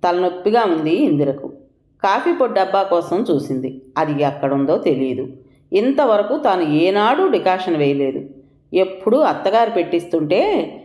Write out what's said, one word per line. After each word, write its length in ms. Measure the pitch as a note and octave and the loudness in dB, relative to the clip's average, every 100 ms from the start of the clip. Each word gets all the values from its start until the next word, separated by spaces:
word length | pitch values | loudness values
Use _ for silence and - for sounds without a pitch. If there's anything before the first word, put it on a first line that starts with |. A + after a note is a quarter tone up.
| F#3 | 0
తలనొప్పిగా 560 | F3 F3+ F3 G#3 A3+ | 0 -2 -2 0 2
ఉంది 300 | A3 D#3+ D#3 | 2 0 0
ఇందిరకు. 540 | F3+ C#4 D3 C#3+ C3+ - - - _ _ _ | 0 2 2 0 -2 -8 -16 -20 _ _ _
కాఫీ 300 | G3 G#3 D4+ | -2 0 0
పొడి 220 | E4+ B3 | 0 0
డబ్బా 280 | G#3 F#3+ G3 | 2 2 0
కోసం 420 | F#3+ F3 E3+ F3 - | 2 0 0 -4 0
చూసింది. 520 | C#3+ - C3 B2+ - - - | -2 -2 -6 -6 -10 -10 -4
అది 240 | D3+ D3 | -2 0
ఎక్కడుందో 560 | C#3+ C#3 C#3 C#3 C#3 F3 | -2 0 -2 0 0 0
తెలియదు. 500 | - C3 C3 B2+ C3+ - - _ _ | 0 0 -2 -4 -8 -12 -20 _ _
ఇంతవరకు 680 | F#3 A#3+ C#4 C#4 G#3 G3+ C#4+ | 0 0 2 2 2 0 0
తాను 240 | C#4 F#3 | 0 0
ఏనాడూ 680 | D#3+ D3+ F3 G3+ G#3+ C#4 F#4+ | 2 2 2 2 2 2 2
డికాషన్ 480 | G#3+ F3+ F#3 - E3 | 2 0 0 0 0
వేయలేదు. 480 | C#3+ C#3 C#3 C#3 - - - _ _ | 2 2 -2 -4 -10 -18 -20 _ _
ఎప్పుడూ 440 | F3+ F#3 - - B3 | 0 0 -2 0 2
అత్తగారు 520 | C#4 D3+ G3 G#3+ A3+ | 2 2 0 2 2
పెట్టిస్తుంటే 1000 | G#3 E3+ E3+ E3+ E3+ D3+ F3+ F#4+ F4 E3 - | 0 0 -2 -2 -4 0 0 2 0 -2 -10